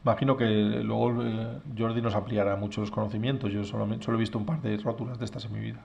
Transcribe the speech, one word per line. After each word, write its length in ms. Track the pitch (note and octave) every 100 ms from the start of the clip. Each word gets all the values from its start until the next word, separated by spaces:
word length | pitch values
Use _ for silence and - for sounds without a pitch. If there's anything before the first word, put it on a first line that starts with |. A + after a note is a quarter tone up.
Imagino 320 | A#2+ G#2+ C#3 B2+
que 120 | A#2
luego, 720 | G#2+ G#2 A2+ A2 A2+ A#2+ A#2
eh, 380 | A#2 A2 A2+ B2 D3 A2
Jordi 240 | A2+ A#2
nos 140 | A2+ G#2+
ampliará 400 | G#2+ G#2+ G2 G2
mucho 260 | G2+ G#2+
los 80 | G#2
conocimientos. 640 | - G#2+ G#2+ A#2+ C3+ A2+
Yo 120 | G2+
solo, 240 | G#2 G#2+ G#2 A2
solo 160 | - A2+
he 20 |
visto 200 | A2 A2+
un 80 | G#2+
par 120 | D#3+
de 160 | A2 G#2+
rótulas 420 | A#2+ A#2 B2 A#2+
de 60 | A#2+
estas 200 | - A2
en 80 |
mi 60 | G#2+
vida. 180 | A2 A#2